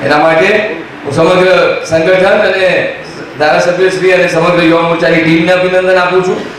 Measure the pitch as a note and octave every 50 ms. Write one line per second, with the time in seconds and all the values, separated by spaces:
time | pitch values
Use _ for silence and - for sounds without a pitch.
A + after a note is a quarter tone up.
0 | - - D3 D3+ D#3 E3 D#3+ D#3+ F3+ G3 G#3+ G#3+ - - D#3 E3 - - - -
1 | - C#3+ C3 D#3+ E3 E3 F#3 F3+ F#3 F#3 F#3 F3 E3 D3+ - - - - D#3+ E3
2 | D#3+ F3+ F#3 F#3+ F#3 G3 G#3 - - F#3 F#3 F#3+ F#3 F3+ E3+ - - - - -
3 | - - - - - - - B2+ D3 D3+ D#3 F3 F3 F3 F3 F3+ F#3 F#3 F3+ -
4 | F3 F#3 F#3 F3+ F3+ - D#3+ E3 E3 F3 F3 E3+ E3 D#3+ E3 E3+ E3+ E3+ E3 E3
5 | - E3 E3 E3 D#3+ D#3+ E3 E3 F3 F#3 F#3 F3+ F#3 F#3 F#3 F#3 F#3 F#3 F#3 F#3
6 | F3+ F3+ F3+ F#3 F3+ F#3 - - - - -